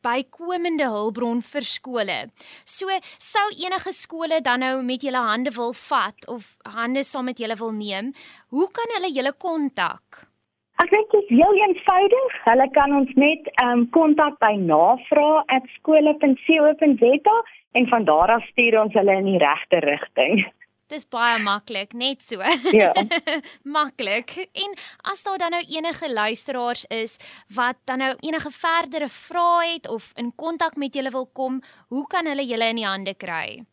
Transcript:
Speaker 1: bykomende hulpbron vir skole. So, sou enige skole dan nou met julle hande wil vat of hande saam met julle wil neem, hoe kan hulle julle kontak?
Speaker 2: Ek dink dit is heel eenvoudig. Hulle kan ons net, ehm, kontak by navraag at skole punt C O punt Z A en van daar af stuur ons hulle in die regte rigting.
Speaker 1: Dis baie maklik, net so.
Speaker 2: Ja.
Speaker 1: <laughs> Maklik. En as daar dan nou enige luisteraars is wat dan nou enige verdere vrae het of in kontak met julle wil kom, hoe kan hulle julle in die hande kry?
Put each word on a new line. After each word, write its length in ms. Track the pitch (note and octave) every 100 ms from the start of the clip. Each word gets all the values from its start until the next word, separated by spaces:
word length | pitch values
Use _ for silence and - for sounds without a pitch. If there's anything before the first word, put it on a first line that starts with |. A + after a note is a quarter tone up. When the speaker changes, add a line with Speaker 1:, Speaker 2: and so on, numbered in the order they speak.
Speaker 1:
bykomende 840 | A#3+ B3 C4+ - E4+ F4+ F4 D#4+
hulpbron 560 | C4+ G#3+ G#3+ A3 A#3+ A#3+
vir 200 | - D4
skole. 680 | B3 - B3+ A#3+ G3+ C#3+ - _ - -
So, 220 | - - F#4+ F#4+ - -
sou 280 | - G#4+ G#4 F4
enige 280 | F4+ F#4 F#4
skole 480 | - - D#4+ E4 D#4+
dan 160 | B3+ B3
nou 220 | C4 C4
met 200 | B3 B3+
julle 140 | C4+ B3+ A#3
hande 200 | A3 B3+
wil 220 | A3+ A#3+
vat 560 | - - C4+ G3 - -
of 280 | A#3+ - _
hande 400 | - G#3+ A#3 C4+
saam 200 | C4+ C#4
met 140 | B3+ B3
julle 180 | A3 A3
wil 160 | A3+
neem, 400 | G#3+ G#3 F#3+ A#3 - - - _
hoe 200 | C4 F#4+
kan 180 | - A#4
hulle 180 | A4 F#4
julle 200 | C4 C4
kontak? 960 | C#4+ F#4 D#4+ C#4+ - F3 - _ - _ _ _ _ _ -
Speaker 2:
Ek 80 | F4
dink 200 | G#4+ G#4+
dit 100 | G#4+
is 60 | G4+
heel 260 | A#3+ F4+
eenvoudig. 800 | G4 G#4 F#4 - F#4 G4 B4 C5 -
Hulle 240 | - A#3+ C4+
kan 200 | D4 C#4+ C#4+
ons 140 | C4+
net, 320 | C4 C#4+ D#4 - -
ehm, 220 | B3 A#3+ A#3+
kontak 480 | E4 D#4+ D4+ D4 D4
by 140 | A3 G#3
navraag 880 | F3 D3+ F3+ B3+ - D4+ D4 D#4 -
at 160 | C4 B3+ -
skole 360 | - D#4 D4+ D4+
punt 200 | D4 C4
C 200 | - D#4+
O 140 | D4
punt 240 | D4+ D#4 A#3
Z 40 | A#3 D4 G#4
A 160 | A4+ - - _
en 140 | A#3+ B3
van 180 | A#3
daar 260 | F3+ D3+ F#3
af 140 | A#3 -
stuur 300 | - A#3+ A3
ons 100 | G#3+
hulle 200 | G#3+ G3 F#3+
in 80 |
die 140 | G3 F#3
regte 400 | D3 C#3+ - F3
rigting. 720 | D3 C#3+ - - C3 G3+ F#3+ _ _ _ _
Speaker 1:
Dis 200 | D4 -
baie 300 | A#3+ A#3 A#3
maklik, 560 | G#3 G3+ - G#3 G3+
net 260 | A#3+ B3+ C4+
so. 140 | - G3 G#3 D#4+ C#4+
Speaker 2:
Ja. 200 | G#3+ G3 - - E4+ -
Speaker 1:
<laughs> 300 | D4+ - -
Maklik. 680 | C#4 D4+ D4 - G#3 G#3+ A#3+ E4+ F#4+
En 220 | - G4+ - - -
as 200 | - G4
daar 160 | G#4 F#4+
dan 120 | E4+
nou 120 | F4 E4+ D#4
enige 360 | E4 - D#4
luisteraars 720 | A3 G#3+ A3+ - B3+ A#3+ A#3+
is 320 | - A3+ A3+ - - - _
wat 220 | G#3 B3 B3+
dan 140 | - B3+
nou 160 | C4+ C4
enige 300 | D4+ D#4+ D4+
verdere 580 | - E4 E4 E4 D#4 C#4+
vrae 640 | - - F4 F4 E4+ E4+
het 140 | E4+ -
of 240 | A3+ - -
in 160 | A#3+ -
kontak 400 | D#4+ E4+ E4 D4+
met 180 | C#4
julle 160 | C#4 C4
wil 160 | C4 B3+
kom, 300 | - C4 C4 - _ _
hoe 180 | C4 C#4+
kan 200 | F#4 D#4+
hulle 180 | C#4 C4+
julle 220 | A3+ A3+
in 80 | A3+
die 100 | G#3
hande 280 | F#3+ G3
kry? 480 | F#3+ F#3 E3 - A2 A3+